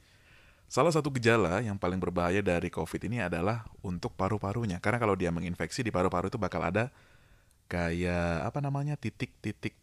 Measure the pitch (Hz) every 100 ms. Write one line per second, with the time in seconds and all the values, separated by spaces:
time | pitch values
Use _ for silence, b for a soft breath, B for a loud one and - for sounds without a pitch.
0 | b b b b b b - - 156 156
1 | 147 135 113 117 90 92 117 98 90 92
2 | 90 90 87 95 98 87 85 - 82 82
3 | 87 120 90 85 92 117 110 - 101 87
4 | - - 95 104 98 110 117 87 101 117
5 | 113 95 87 85 87 87 82 - 113 92
6 | 92 87 95 113 104 87 82 98 123 b
7 | b b b b b b - 87 85 85
8 | 90 87 87 82 107 147 143 139 147 147
9 | 110 - 123 - 107 - 113 -